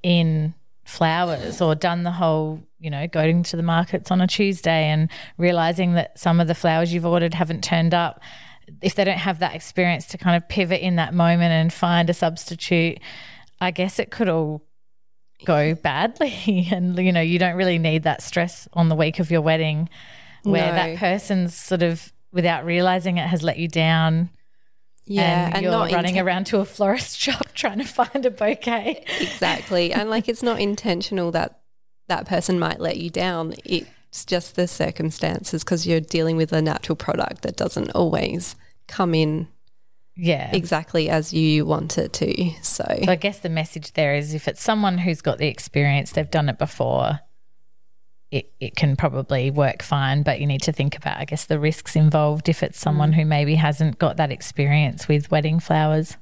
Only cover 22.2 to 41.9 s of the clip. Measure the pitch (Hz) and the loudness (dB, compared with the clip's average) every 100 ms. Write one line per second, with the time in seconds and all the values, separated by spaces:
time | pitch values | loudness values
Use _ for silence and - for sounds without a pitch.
22.2 | - 180 170 160 160 175 180 185 180 175 | -6 0 2 0 0 2 2 2 0 -2
23.2 | 165 170 160 - 170 165 160 160 160 160 | 0 0 0 -2 -2 0 4 4 4 2
24.2 | 175 - - - - - - - - 202 | 0 -6 -20 -20 -20 -20 -20 -20 -4 0
25.2 | 180 175 175 190 185 170 170 175 170 185 | 2 2 0 0 0 0 2 0 0 0
26.2 | 185 180 190 208 196 - 196 254 - - | 0 -2 0 -2 -2 -2 0 0 -4 -4
27.2 | - - - - - 202 233 - 233 277 | -4 -4 -6 -6 -4 -4 -6 -2 -2 0
28.2 | 254 - 214 311 - 233 208 - - - | -2 0 -2 0 -2 -4 -4 -6 -8 -6
29.2 | 180 - 175 165 - 185 170 - 214 220 | -6 -2 -2 -2 -2 0 0 0 0 -2
30.2 | 214 233 240 226 202 208 214 175 185 190 | -2 -2 -2 0 -2 -2 -2 -2 -2 -2
31.2 | 170 165 - - - - - - - 175 | -2 -2 -4 -8 -20 -20 -20 -20 -6 -6
32.2 | 175 175 180 180 160 160 165 - 170 175 | -2 -2 0 0 0 -2 -4 -4 -6 -4
33.2 | 180 170 160 - - 170 - - - - | -4 -4 -6 -8 -4 -4 -4 -20 -16 -14
34.2 | - 175 - - 175 - 165 160 160 - | -4 -4 -2 -2 -2 0 -2 -2 -6 -2
35.2 | 160 - - 160 - 170 170 165 156 165 | -4 -4 -4 -4 -2 -2 0 0 0 -2
36.2 | 160 165 160 160 156 - - 156 - - | 0 0 0 2 0 -2 -4 -4 -2 -2
37.2 | - - - - 175 - - - 170 156 | -2 -4 -8 -4 -4 -2 -4 0 0 0
38.2 | - 170 180 - - - - - 180 160 | -2 -4 -6 -8 -14 -20 -16 -2 0 2
39.2 | 156 156 160 - - - - - - - | 2 0 -6 -12 -20 -20 -20 -20 -20 -4
40.2 | 170 147 127 185 170 160 165 170 151 160 | 0 0 0 -2 0 -4 -2 -2 2 0
41.2 | 156 160 156 151 151 156 160 | 0 2 4 4 2 -2 -2